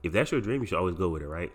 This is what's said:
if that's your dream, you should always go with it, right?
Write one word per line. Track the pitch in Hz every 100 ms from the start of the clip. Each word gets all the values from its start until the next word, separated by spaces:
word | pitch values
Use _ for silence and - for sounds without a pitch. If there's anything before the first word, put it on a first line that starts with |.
if | 85
that's | 95 151
your | 143
dream, | 104 135
you | 107
should | 85
always | 92
go | 85 92
with | 80
it, | 73
right? | 80 87